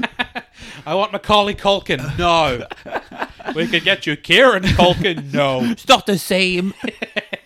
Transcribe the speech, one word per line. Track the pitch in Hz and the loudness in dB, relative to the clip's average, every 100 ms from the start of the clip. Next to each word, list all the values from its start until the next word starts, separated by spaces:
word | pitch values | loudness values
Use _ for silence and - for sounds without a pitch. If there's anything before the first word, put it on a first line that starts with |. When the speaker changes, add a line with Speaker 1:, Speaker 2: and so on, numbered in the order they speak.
| - - - 247 | -8 -6 -10 -10
Speaker 1:
<laughs> | - - - - 147 | -16 -20 -20 -14 -6
Speaker 2:
"I | |
want | 180 208 | -4 -2
Macaulay | 196 - 208 202 - | -6 2 2 2 0
Culkin." | 196 196 - 147 147 151 | 0 0 -2 -4 -4 -2
"No." | 175 165 151 120 - - - - - | 2 2 2 -2 -8 -16 -12 -12 -12
Speaker 1:
<laughs> | - - - - 156 | -12 -12 -10 -10 -4
Speaker 2:
"We | 196 | -2
could | 170 | 0
get | 175 196 - | 0 -2 -2
you | 147 | -6
Kieran | - 180 262 196 | 2 6 6 4
Culkin." | 185 - 180 175 185 160 143 | 2 4 4 4 -2 -4 -4
"No." | 147 139 131 | -2 0 0
Speaker 1:
It's | 123 226 - | -2 -4 2
not | 233 - | 2 2
the | 190 | -2
same. | - 185 185 180 190 - | 0 0 0 0 -4 -6
<laughs> | - - - 214 - 196 | -12 -10 -10 -10 -10 -14